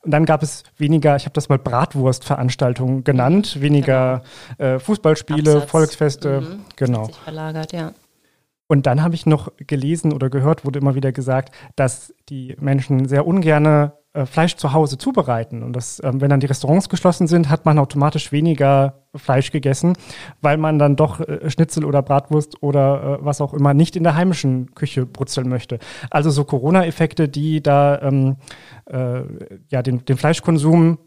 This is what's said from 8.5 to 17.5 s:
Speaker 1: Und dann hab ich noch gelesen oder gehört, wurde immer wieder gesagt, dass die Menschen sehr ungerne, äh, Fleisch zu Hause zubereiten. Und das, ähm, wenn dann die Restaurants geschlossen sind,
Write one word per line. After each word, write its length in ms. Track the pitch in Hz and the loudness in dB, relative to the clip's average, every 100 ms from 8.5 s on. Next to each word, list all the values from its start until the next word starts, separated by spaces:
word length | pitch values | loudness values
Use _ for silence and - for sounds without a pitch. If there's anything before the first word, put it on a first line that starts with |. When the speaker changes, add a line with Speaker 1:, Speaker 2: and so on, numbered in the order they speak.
| _ _ | _ _
Speaker 1:
Und 180 | 143 135 | 2 2
dann 160 | 127 | 2
hab 100 | 165 | 0
ich 140 | 165 - | 0 0
noch 260 | 151 - _ | 0 -2 _
gelesen 560 | 147 143 135 165 160 | -6 -4 -2 -2 -2
oder 160 | 143 131 | -2 -2
gehört, 340 | 135 139 160 | 0 0 0
wurde 140 | 143 139 | -4 -2
immer 160 | 139 | -2
wieder 180 | 131 135 | 0 -2
gesagt, 420 | 131 131 131 135 - - - | -4 -2 -4 -4 -16 -18 -2
dass 380 | 135 - - _ _ | -2 -2 -18 _ _
die 260 | 139 127 131 | -14 -14 -8
Menschen 480 | 143 139 131 135 131 | -2 -2 0 0 2
sehr 200 | 143 165 | 0 2
ungerne, 680 | 190 160 151 151 151 147 - _ | 2 2 4 4 4 2 -4 _
äh, 100 | 147 | -6
Fleisch 320 | 131 - 170 - | -4 0 0 0
zu 160 | 147 | -2
Hause 240 | 143 151 131 | 0 0 -2
zubereiten. 680 | 262 247 131 117 117 120 | -2 -2 -2 -2 -4 -8
Und 120 | 120 | -8
das, 260 | 123 120 - | -8 -10 -8
ähm, 200 | 139 131 | -4 0
wenn 80 | 139 | 2
dann 100 | 139 | 2
die 60 | 135 | 2
Restaurants 420 | 135 135 170 - | 0 2 2 2
geschlossen 380 | 175 185 170 170 | 0 0 2 2
sind, 240 | 175 147 | 2 2